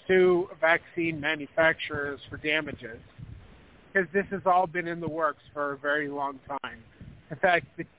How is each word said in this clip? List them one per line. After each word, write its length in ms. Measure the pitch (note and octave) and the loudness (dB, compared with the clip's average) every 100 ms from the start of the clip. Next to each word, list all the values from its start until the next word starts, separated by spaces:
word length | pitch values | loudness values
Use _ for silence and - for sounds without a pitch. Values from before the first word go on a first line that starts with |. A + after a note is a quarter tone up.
| - | 2
sue 420 | F#3 F#3 F3+ F#3 - | 4 6 4 0 0
vaccine 580 | D#3+ E3+ - - E3 D#3+ | 2 2 0 -6 -4 -2
manufacturers 1000 | D3 D#3 C#3 - D#3+ D#3 - D3 C#3+ C#3 - | -2 -4 -4 2 2 2 -4 -6 -6 -8 -12
for 80 | C#3+ | -8
damages, 640 | D3+ D#3 D3 - A2+ A#2+ - - - - - - - - - | -2 -2 -2 -10 -14 -16 -20 -20 -18 -18 -20 -20 -20 -20 -4
'cause 120 | G3 F3 | -2 0
this 120 | G3+ F#3 | 0 -2
has 140 | F#3+ F#3 | -2 4
all 220 | F3+ F#3 | 4 4
been 200 | E3+ E3+ | -2 -6
in 120 | E3+ | -6
the 80 | E3 | -6
works 360 | D#3+ D#3 C#3+ - | 0 -2 -2 -12
for 180 | D3 C#3+ | -6 -4
a 60 | C#3 | -4
very 320 | C#3+ D3 C#3+ | 0 0 -2
long 300 | C#3+ C#3 C3+ - C#3 | -4 -6 -6 -10 -8
time. 220 | B2 A#2 - - - - - | -8 -14 -20 -20 -20 -18 -14
In 60 | D3 | 0
fact, 280 | F#3+ E3+ - - | 2 2 0 -14
the, 80 | - | -14